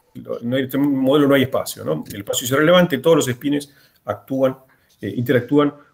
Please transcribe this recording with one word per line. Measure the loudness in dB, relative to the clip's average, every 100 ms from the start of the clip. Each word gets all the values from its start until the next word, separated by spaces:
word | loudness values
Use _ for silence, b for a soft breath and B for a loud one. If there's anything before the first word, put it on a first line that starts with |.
| _ -20
lo-, | -12 -10
no | -4 -4
hay, |
este | -2 -2
modelo | 0 0 2 2 4
no | 2
hay |
espacio, | 2 -2 -6 -8 -6
¿no? | -6 -6
El | -12
espacio | -8 -6
es | -2
irrelevante, | 2 4 4 4 2
todos | 2 2
los | 2
spines | -4 -2 -4 -6 b b b
actúan, | -10 -10 -6 -2 0 -2 _ b b _
eh, | -8 -6
interactúan | 0 0 2 2 2 -2 B